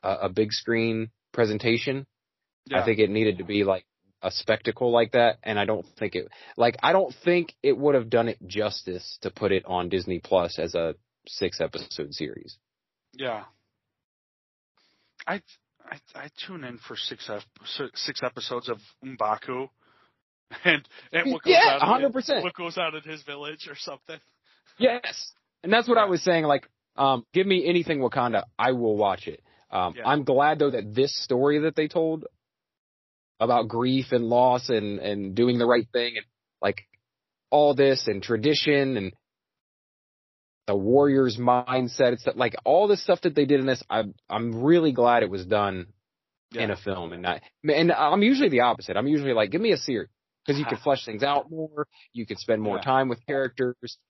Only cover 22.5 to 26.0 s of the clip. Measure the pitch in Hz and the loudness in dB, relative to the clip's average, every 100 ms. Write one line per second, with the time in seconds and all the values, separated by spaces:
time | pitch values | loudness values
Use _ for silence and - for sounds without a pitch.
22.5 | 170 170 175 165 156 156 156 147 143 147 | -6 -8 -4 -4 -6 -14 -16 -12 -12 -12
23.5 | 156 160 143 - 139 - 160 _ _ _ | -12 -14 -14 -14 -14 -16 -20 _ _ _
24.5 | _ _ _ 247 240 - - - _ _ | _ _ _ 0 2 -8 -12 -16 _ _
25.5 | _ - 220 240 226 | _ 0 2 4 2